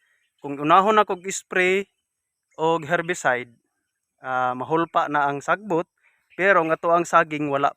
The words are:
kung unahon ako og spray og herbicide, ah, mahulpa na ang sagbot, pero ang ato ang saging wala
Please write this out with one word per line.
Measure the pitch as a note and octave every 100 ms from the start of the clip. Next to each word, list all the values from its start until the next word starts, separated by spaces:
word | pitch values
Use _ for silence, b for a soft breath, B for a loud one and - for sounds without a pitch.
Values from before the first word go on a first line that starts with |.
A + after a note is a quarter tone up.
| _ _ _ _
kung | C#3+ C#3
unahon | D3 F3 G3 G#3+
ako | G3+
og | F#3 F3+
spray | F#3+ - F#3 F3+ F#3+ G3 _ _ _ _ _ _ -
og | D#3+ E3 D3
herbicide, | E3 E3 F3 D3 B2 B2 A#2+ _ _ _ _ _ _
ah, | C3 B2+ B2+
mahulpa | B2+ B2+ D#3+ E3+ F3 D#3
na | D3 C#3+
ang | C#3+
sagbot, | C3+ F3+ G#3 E3 F3+ _ _ _ _
pero | - F#3 F#3
ang | D#3+
ato | D#3+ F3
ang | E3+ E3
saging | F3 E3 D3+ D3
wala | C#3 C#3